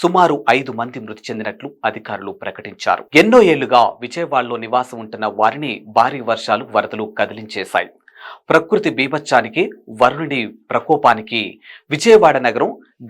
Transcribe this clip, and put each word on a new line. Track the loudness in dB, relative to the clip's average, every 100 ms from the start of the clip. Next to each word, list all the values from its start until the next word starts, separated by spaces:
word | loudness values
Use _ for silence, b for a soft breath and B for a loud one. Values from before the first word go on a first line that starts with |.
సుమారు | 0 4 2 2 0
ఐదు | 0 -2
మంది | -8 -10 -10
మృతి | -14 -14 -12
చెందినట్లు | -10 -10 -10 -14 -8 -6
అధికారులు | -6 -10 -12 -12
ప్రకటించారు. | -12 -12 -12 -16 -6 -2 -2 2 4
ఎన్నో | 6 6
ఏళ్లుగా | 6 4 2 4 2 -2
విజయవాడలో | -10 -8 -4 -4 -4 -6
నివాసం | -4 -4 -4 -10
ఉంటున్న | -14 -6 -6
వారిని | 0 0 0 -6 -10 -2
భారీ | 2 2 0
వర్షాలు, | -4 -4 -2 -2 -2
వరదలు | -2 -2 -6 -6 -4
కదిలించేశాయి. | -6 -6 -12 -10 -4 -4 -4 _ B B B B 0
ప్రకృతి | 0 2 -2 -2
బీభత్సానికి, | -2 -4 -6 0 0 0 -2 -4 -6 -14 0
వరుణుడి | 2 2 -6 -6 -6 -10 -6
ప్రకోపానికి | -4 0 2 2 2 -2 -6 -6 -10 B B -8
విజయవాడ | 0 6 8 8 4
నగరం | 0 0 -2 -6 b _